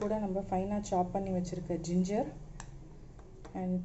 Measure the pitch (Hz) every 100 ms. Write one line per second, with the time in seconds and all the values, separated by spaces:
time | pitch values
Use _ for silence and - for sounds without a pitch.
0 | 208 214 208 185 196 185 196 208 208 190
1 | 180 202 190 185 180 180 - 170 170 180
2 | 185 208 302 - - - - - - -
3 | - - - - - 185 185 180